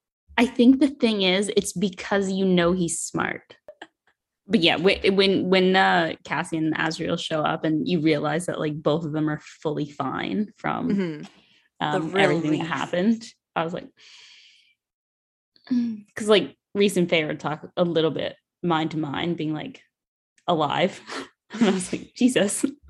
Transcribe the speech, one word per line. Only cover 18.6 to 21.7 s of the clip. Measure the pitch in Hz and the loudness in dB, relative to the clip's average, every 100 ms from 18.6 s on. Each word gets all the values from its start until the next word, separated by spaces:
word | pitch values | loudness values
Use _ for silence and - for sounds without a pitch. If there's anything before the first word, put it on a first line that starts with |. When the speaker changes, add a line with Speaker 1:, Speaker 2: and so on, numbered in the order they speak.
Speaker 1:
mind | 175 160 160 | -2 0 0
to | 156 | -4
mind, | 151 - 175 170 | -4 -4 -4 -4
being | 156 | -4
like, | 156 135 - _ _ _ _ _ _ - | -6 -8 -16 _ _ _ _ _ _ -2
"Alive." | 170 147 135 185 - - | 0 0 0 0 -2 -14
<laughs> | - - _ _ | -14 -14 _ _
And | 214 | 0
I | 208 | 2